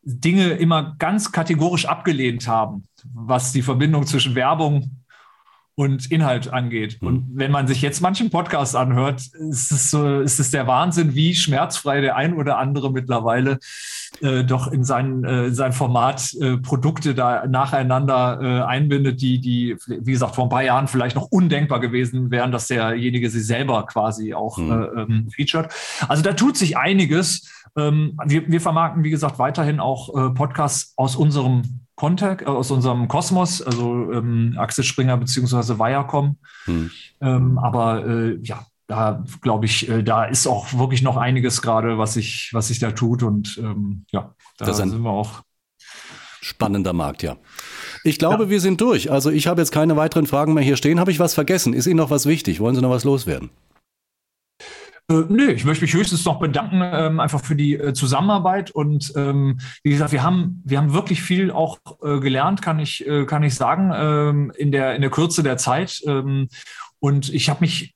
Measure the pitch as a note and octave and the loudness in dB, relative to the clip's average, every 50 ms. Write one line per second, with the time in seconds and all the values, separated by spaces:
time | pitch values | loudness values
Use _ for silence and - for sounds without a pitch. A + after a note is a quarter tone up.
0 | _ C#3 B2 B2 - D#3+ F3 G3 F#3 F3 D#3+ F3+ F3+ E3 E3 D#3 D3 D#3 - - | _ -8 -8 -2 0 2 4 4 4 2 2 2 2 2 2 2 0 -4 -6 -4
1 | E3 E3 G3 G#3+ G#3 - - F3 D#3+ E3 E3+ C#3+ D#3 F3 F3+ D#3+ - - D3+ - | -2 0 0 0 -2 -2 -2 -2 0 0 2 2 2 2 0 0 -2 -2 -4 -2
2 | - F#3 D#3 C3+ C3 B2 A#2 A#2 A#2 A#2 A2+ A2+ A2 G2+ G#2+ G2 G2 _ _ _ | 0 -2 0 2 0 0 -2 -2 -2 -2 0 0 0 -2 -4 -12 -14 _ _ _
3 | _ B2 B2 A2+ A2+ A2+ B2+ B2+ B2+ B2+ B2+ C#3+ A#2+ C3 C3 B2+ D3 D#3 D#3 D3 | _ -16 -14 -12 -2 0 0 0 0 0 -2 0 0 2 2 2 2 2 2 2
4 | C#3 - - C3+ C3+ C3 A#2+ B2+ B2+ C#3 D#3+ D#3+ D#3+ D3 D3 C#3 B2 B2+ - - | 0 0 0 0 0 2 0 0 2 2 2 2 2 2 2 0 0 -4 -10 -12
5 | _ _ - - - - _ _ _ _ _ _ _ _ _ - C#3+ C#3 C3+ B2+ | _ _ -20 -20 -20 -20 _ _ _ _ _ _ _ _ _ -2 0 0 0 -2
6 | B2+ - E3 D#3+ D#3+ C3+ B2 A#2+ B2 B2 B2 B2+ B2 A#2+ A#2 A2 G#2+ G#2 A2 - | -2 -2 0 2 2 2 0 -2 -2 -4 -4 -4 -4 -2 -2 -4 -4 -4 -6 -6
7 | - - - B2+ B2+ C3 B2+ C3+ C3+ C3+ C#3+ C#3+ C#3 B2+ C3+ B2+ C3+ C#3+ C#3+ - | -2 -2 -2 -2 -2 -6 -4 -4 0 0 2 0 2 0 0 0 -2 -2 -2 0
8 | F3 F#3 G3 - A#3 G#3+ - E3+ E3+ - - D3+ C#3 B2+ - C3 B2+ C3 B2+ B2 | 0 0 0 0 -2 0 0 -2 -2 -2 -2 -2 -2 0 0 0 0 2 2 2
9 | C3 C#3 C3+ B2+ - - - D#3+ D#3 D#3 D3 B2+ - - D3+ C#3 - - - D3 | 2 0 -2 -4 -8 -16 -12 -10 -8 -6 -4 -4 -2 -2 0 0 0 0 0 2
10 | D3 C#3+ C#3 C#3 C#3 C#3+ - - C#3 - - C#3+ B2+ A#2+ B2+ B2+ E3 F3+ D#3+ E3+ | 2 2 2 2 0 0 0 0 0 0 0 -2 0 2 2 2 2 2 2 2
11 | E3 D3+ B2+ C#3+ D#3 E3+ F3 E3+ - D3+ C#3 C3+ E3 F3+ - - - D3 C#3 C#3+ | 0 2 2 2 2 2 2 2 0 0 0 0 0 -2 -4 -4 -2 0 0 2
12 | C#3 C3+ - B2+ C#3 E3 F3 D#3+ C#3+ C#3+ C3 G#2+ C3 C#3 C#3 C#3+ C3+ C3+ C3 C3 | 2 0 0 0 0 0 0 0 0 0 0 0 0 -2 -2 -2 -2 -2 -2 -2
13 | B2+ B2+ B2+ A#2 A2 A#2 A2+ B2 C3 C3+ C3+ B2+ - - - - - - - - | -2 -2 -2 0 0 0 0 2 2 0 0 -2 -6 -14 -16 -16 -14 -12 -12 -14
14 | - - - - D3+ C#3 C3 B2+ B2+ B2+ C3 B2 B2+ - - C3+ B2 C3 C3+ A#2+ | -14 -16 -12 -4 -2 0 0 0 0 0 0 0 -2 -2 -2 -2 0 0 0 0
15 | C3 C3+ C3 B2+ B2+ - B2+ B2+ B2 B2+ A#2+ A#2+ C3+ C3 B2 B2+ C#3+ B2+ B2 A#2+ | 0 -2 -2 -4 -2 0 0 0 0 0 0 0 0 0 0 0 0 2 2 2
16 | A#2 C3 - - - - - - D3+ C3 B2+ B2 B2+ - D3 C3 B2 D3+ D#3 D#3+ | 2 2 0 -2 -6 -8 -4 -2 0 0 0 0 0 -2 -2 2 2 0 0 0
17 | D#3 D3+ C3 B2+ B2+ B2 B2 A2+ - C#3 B2+ B2+ C#3 C3 - C3+ C3 B2+ B2+ C3 | -2 -2 0 2 2 2 2 0 0 0 2 2 2 2 0 0 2 2 2 2
18 | C#3 C#3 C3+ B2+ B2+ B2 A#2+ - B2+ B2+ B2 B2 A#2+ - B2 C3+ D3+ D3 C#3+ C#3 | 2 2 2 2 2 2 0 -2 -2 0 0 0 0 0 2 2 2 2 2 2
19 | C#3 C3+ B2+ B2+ C3 B2+ B2+ B2+ B2+ B2 B2 A#2+ A#2+ A#2+ A2 - - - A#2 - | 2 0 0 0 0 0 0 0 0 0 0 0 0 -2 -4 -6 -8 -10 -10 -6
20 | G#2+ B2+ C3 B2+ B2+ A2 - - B2+ A#2 B2+ B2+ C3+ B2+ B2 C3 C#3+ C#3 - C3 | -2 -2 0 0 0 -2 0 -2 0 0 0 0 2 2 2 2 2 0 0 0
21 | A#2+ B2 B2 C#3 - - - F#3 F3+ E3 C#3+ C#3+ D3+ D3 C3+ A#2+ B2 A#2+ A#2+ B2 | 0 0 -2 -4 -2 0 2 4 4 4 4 2 2 0 0 0 0 0 0 0
22 | B2+ A#2+ B2 B2+ B2+ A#2+ B2+ A#2+ A#2+ C3 B2 A#2 A2 - B2 A#2 A2+ A2 A2+ A#2+ | 0 0 -2 -2 -2 0 0 0 0 0 -2 -2 -2 -2 -2 0 0 0 -2 -2
23 | A#2+ B2 B2 B2 A#2 A2+ G#2+ A#2 G#2+ A2 A#2+ A#2+ C#3 C#3 B2 G#2+ G#2 - - A#2 | -2 0 0 0 -2 0 -2 -2 0 0 0 0 2 0 0 0 -2 -2 -2 -2
24 | G#2+ A2 A2 A2 A2 G#2+ F2+ E2 G#2+ A2 - - E2 D#2 A2+ A2+ G#2+ - - A#2 | 0 0 -2 -4 -6 -6 -6 -6 -6 -6 -6 -4 -2 0 0 0 -2 -2 -6 -6
25 | G#2+ A2 A2+ A2 A2+ A2 - - D3 - - D#3+ D#3+ D#3+ - - - - - - | -4 0 0 0 0 -2 -4 -4 -4 0 0 -2 -2 -4 -8 -12 -12 -10 -8 -8
26 | - - - D3+ D#3 G3 G3+ - A3 C#4+ - - G3 D3+ - B2 C3 E3+ G3 F#3+ | -2 0 0 2 2 2 2 4 2 2 4 2 0 0 2 0 2 2 4 4
27 | F3+ C3+ D3+ E3+ F#3+ - - - - - - - - - _ D3 D3 D3 D3 D3+ | 4 4 2 2 2 0 -4 -6 -8 -16 -20 -20 -20 -8 _ 0 2 2 2 2
28 | D3+ D3 D3+ - B2 D3 D3 D#3+ D#3+ - D#3+ E3+ E3 F3+ D#3+ D#3+ E3 D#3 - E3+ | 2 0 -4 -4 0 2 2 2 4 2 0 2 2 2 2 2 2 2 2 0
29 | D#3 D#3 D#3 C#3+ D3+ C#3 C3 - B2 C#3 C#3 E3+ D#3 D3 D3+ D3 F#2 B2+ C3+ B2 | 0 0 0 0 -2 -2 0 0 -2 0 0 0 0 0 0 0 -2 -2 -4 -4
30 | - - - C#3 C3 C3 B2+ B2+ D3 C#3 - - D3 C#3 - - - - _ - | -8 -6 -2 0 0 0 0 0 -2 -2 0 -2 -2 0 0 -4 -6 -6 _ -2
31 | C3 C3 B2+ - D3+ D3+ C#3+ C#3+ B2+ B2+ B2+ B2 A#2 - - - - _ _ - | 0 0 2 2 2 2 2 2 2 2 2 2 0 -2 -8 -10 -14 _ _ -4
32 | - D3+ F3+ F#3 - F#3+ C#3+ - - C#3+ C#3 B2 C3 B2+ C3+ B2+ B2 C3 B2 B2 | 0 0 0 2 0 0 -2 -2 -2 -2 -2 -2 0 0 0 2 2 2 2 0
33 | A#2+ - - D3 - - F#3+ F3+ F3+ E3 F3+ - - C3 A#2+ A#2 A#2+ A#2+ A#2+ B2 | 0 0 0 -2 0 2 2 2 2 0 -2 -4 -4 -2 -2 0 0 0 0 -2
34 | A#2 E2+ A2+ A#2+ A2+ A#2+ A#2 A#2 A2+ A#2 A#2 - A2+ A2+ - - B2+ - - - | -2 -2 -2 -2 -2 0 0 2 0 0 0 -2 -4 -2 -2 -2 -2 -2 0 0
35 | C3 B2+ B2+ B2+ B2+ B2+ - B2+ B2 B2 B2+ B2 A#2 A#2 A#2 G#2 A2 A#2 C3+ C#3 | 2 2 2 0 0 -2 0 0 0 2 2 0 0 0 0 0 0 0 2 0
36 | C#3 C3+ - C#3+ C#3 C#3+ C#3+ _ _ - - - - - E2+ E2 D#2+ E2+ - - | -2 0 0 0 2 0 0 _ _ -20 -20 -12 -6 -2 -2 -2 -2 -4 -8 -16
37 | - - _ _ C#3 C3 B2+ B2+ B2+ B2+ B2+ B2+ B2 A#2+ A#2+ A#2+ A2+ A2+ A2+ A2 | -20 -20 _ _ 0 2 2 4 4 2 2 2 0 0 0 0 0 0 0 -2
38 | - A#2+ A#2 A#2 A2+ A2+ G2+ E2 A2 - - - - _ _ _ _ - G#2 A2 | -2 -2 -2 0 0 -2 -2 -4 -8 -10 -12 -12 -14 _ _ _ _ -6 -2 0
39 | A2 G#2+ G2+ - - - - - - B2 A2 G#2+ A2+ A2 - - A2+ B2 A2+ A2+ | 0 0 -2 -4 -8 -12 -14 -4 -2 0 0 2 0 0 0 -2 -2 -2 0 0
40 | G#2 G#2+ A2 A2+ A2+ - - - - C#3 B2 G#2+ - - C3 B2 B2+ B2+ C3 B2 | 2 2 2 2 0 0 0 0 0 0 0 -2 -4 -4 0 0 0 2 2 2
41 | C3 C3 B2 B2+ A#2+ B2 C3 B2+ B2 B2 A#2+ - - A2+ A2+ A2+ A2 A#2 A2+ A2 | 2 2 2 2 2 2 2 2 2 0 0 0 0 2 2 2 2 2 0 0
42 | A2 G#2+ A2+ A#2+ G2+ - - - - - - A2+ G#2 G#2+ A#2 G#2+ A#2 A2+ G#2+ - | 0 0 -2 -4 -4 -4 -6 -8 -10 -4 -4 -2 -2 -2 -2 -2 -2 -2 0 0
43 | A#2+ A2+ A#2+ A#2 A#2+ A2 G#2 G#2 G#2 - - - A#2 A2 G2+ G#2 G2+ G2+ G2 F#2 | 0 0 2 0 0 0 0 0 -2 -4 -8 -8 -8 -6 -4 -4 -4 -4 -6 -8
44 | - _ - G2 - - _ _ _ - _ - G#2+ - - G#2 G2 F#2+ G2+ A2+ | -10 _ -6 -6 -6 -8 _ _ _ -20 _ -6 -4 -2 -2 0 -2 -2 -2 -2
45 | A#2 A2+ G2 G#2 G#2+ G#2+ - - - _ _ _ _ _ _ _ - - - - | -4 -2 -2 -4 -4 -6 -10 -18 -20 _ _ _ _ _ _ _ -20 -20 -20 -20
46 | - - - - - - - - - - - _ A2+ G#2 G2+ G2+ F2+ F#2 F2 E2+ | -20 -20 -20 -20 -20 -20 -20 -16 -14 -14 -4 _ -2 0 0 0 0 0 0 0
47 | D#2 C#2+ D2+ - - D#2 B1+ - _ - - - - - - - - - - - | -2 -2 -4 -6 -6 -8 -8 -10 _ -20 -20 -18 -18 -16 -16 -16 -14 -14 -16 -2
48 | - D#3+ D3 - - E3 G3+ A3 A3 F#3+ G#3 G3+ E3+ F#3+ F#3 E3 A3 B3+ G#3+ - | -2 -2 0 2 2 2 2 2 2 2 2 2 4 2 2 4 4 2 2 2
49 | - - C3 C#3 C3 D3+ D#3 D#3 D3 E3 F3+ E3+ E3 - - D3+ D#3 E3 D#3 D3 | 2 0 0 2 2 2 2 2 0 2 2 2 0 2 2 2 4 4 4 2
50 | D#3 D#3+ - E3+ D3+ - - C#3+ D3+ D3+ D#3 D3+ C#3 C3+ C#3 B2 - C#3+ E3 E3+ | 2 2 2 0 0 2 2 0 2 4 4 4 4 2 2 2 2 2 4 4
51 | F3+ F#3+ F3 D3 F3 D#3+ - - D3 - F#3 F3+ - B2 A#2+ B2+ B2+ D#3+ E3 D#3+ | 2 2 2 2 2 2 2 0 0 0 0 0 2 0 0 0 0 2 2 2
52 | D#3+ B2+ D3 C#3+ - C#3+ E3 D3+ - - F2 E2+ G#2 A#2 B2+ B2+ B2+ B2+ B2+ B2 | 2 2 0 0 2 2 0 0 0 -4 -2 0 0 0 2 2 2 2 2 2
53 | A#2+ C#3 C#3 C3 A#2+ F2+ D2+ B1+ B1+ - _ _ _ _ _ _ _ _ _ _ | 2 2 0 0 0 -4 -4 -6 -6 -12 _ _ _ _ _ _ _ _ _ _
54 | _ _ _ _ _ _ _ _ _ _ _ _ - - - - - - - - | _ _ _ _ _ _ _ _ _ _ _ _ -20 -20 -20 -20 -20 -20 -20 -20
55 | _ - E3 D#3+ D#3+ E3 G3+ A#3 C#4+ C4 D3+ A2 A2+ C#3+ D#3 D3+ F3 D3+ - E3+ | _ 2 2 2 4 4 4 4 4 4 2 2 0 0 0 0 0 2 2 2
56 | G#3 - F3+ D#3+ - F#3 D3+ - - D#3 C3+ C#3+ A3+ - - F#3 F3+ F3+ F3 D3+ | 2 2 0 0 0 0 0 0 -2 -2 0 -2 -2 0 0 0 0 0 0 0
57 | D#3+ D#3 D#3+ D#3+ D3+ C#3+ D3+ C#3+ - - D#3 C#3+ D3 D3 C#3+ C#3 C#3+ C#3+ B2+ B2 | 0 0 2 0 0 0 0 -4 -2 -2 0 0 2 0 0 0 -2 -4 -2 -2
58 | D3 B2+ C#3 C#3 F#3 G3+ G#3 G3 F3 F#3 F#3 G3+ F#3+ - - D#3 D3+ D3 D3+ C#3+ | 0 0 2 2 2 2 2 2 2 0 0 0 -4 -4 -4 -2 -2 0 0 -2
59 | D3 - - D3 C#3+ C#3 C#3 C#3+ C#3 C#3 C3 B2+ - - - - _ D3 C#3+ D3 | -4 -4 -4 -2 -2 0 0 2 2 0 0 -2 -6 -14 -18 -2 _ 2 2 2
60 | D3+ D3 D3 C3 C3 E3+ F3+ F3+ F3 F3+ - - - C3 C3+ C#3 D3+ D3 C#3+ F3+ | 2 2 0 0 2 2 2 2 0 -2 -4 -8 -4 -2 0 2 2 2 2 0
61 | G3 - F#3 - - - F3+ F3+ G3 F3+ - - D#3+ D#3 - - _ - - _ | 0 0 -2 -2 0 0 0 2 2 0 0 -2 -2 -2 -4 -12 _ -20 -20 _
62 | - D3 C#3+ C#3 C3+ C#3 C3 C3 C#3+ F3 G3 G3+ - E3+ D#3+ D#3 D3+ D3 - - | -4 -2 -2 0 0 0 0 2 2 0 0 0 0 -2 0 0 -2 -4 -6 -8
63 | - C3+ D3 D3 C#3 - D#3 D3 D3+ C#3+ B2 - C3 A#2 D3+ F3 G3 F#3+ D#3 G#2 | -4 -2 0 0 0 0 0 2 2 2 0 0 0 0 2 2 2 0 0 0
64 | D3 D3+ D3+ D3 D3 D3 D3 D3 C#3+ B2+ - - D3 C#3+ C#3 C#3 C3+ C3 A#2 B2 | 0 2 2 2 2 2 2 0 0 -2 -4 -2 0 2 2 2 2 0 0 0
65 | C#3 C3+ - D3 D#3+ F3 E3 F3 D#3 C#3 B2 A#2+ - C3 B2+ D3+ F#3+ F3 - - | 0 0 2 2 0 2 2 0 2 0 0 0 0 0 0 0 0 -4 -6 -6
66 | - D3 C#3+ C3+ C3 C#3 C#3 C#3 C3+ B2 - - - - - - - - _ _ | -4 -2 -2 -2 -2 -2 -2 -2 -2 -4 -6 -18 -20 -20 -18 -18 -20 -20 _ _
67 | - C#3 C#3+ C#3 C3+ - - C#3 A#2+ D3+ C#3+ - E3+ E3 - - - - _ | 0 2 2 2 0 -2 -2 0 0 0 2 2 0 0 0 -4 -8 -10 _